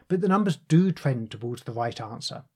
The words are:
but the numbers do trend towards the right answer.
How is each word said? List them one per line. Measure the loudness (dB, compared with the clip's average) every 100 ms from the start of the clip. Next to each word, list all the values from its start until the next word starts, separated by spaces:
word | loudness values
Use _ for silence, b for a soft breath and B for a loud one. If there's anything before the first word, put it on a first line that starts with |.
| _
but | 0
the | 2
numbers | 4 2 -2
do | 4 4 4
trend | 2 -2 -2 -6
towards | -8 -8 -8
the | -8
right | -6 -6 -6
answer. | -12 -10 -10 -12 -16